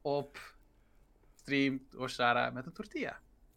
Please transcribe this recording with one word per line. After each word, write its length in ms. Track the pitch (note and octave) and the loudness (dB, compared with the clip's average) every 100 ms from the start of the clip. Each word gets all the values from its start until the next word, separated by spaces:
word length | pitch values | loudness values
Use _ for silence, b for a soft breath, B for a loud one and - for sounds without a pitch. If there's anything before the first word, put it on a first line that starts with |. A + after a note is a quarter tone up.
op 360 | D3 C#3+ C#3 - - - _ _ _ - - _ _ - | -2 -2 -2 -10 -18 -20 _ _ _ -20 -20 _ _ -18
stream 500 | - C#3 C#3 C3+ - | -2 2 2 0 -8
door 200 | - B2+ | -8 -6
Sarah 420 | - A#2+ A#2+ B2 B2 | 2 4 4 2 -2
met 120 | B2 | -10
een 60 | |
tortilla. 460 | - G#3+ D#4 G3 - - _ - | -10 -8 -6 -6 -6 -14 _ -20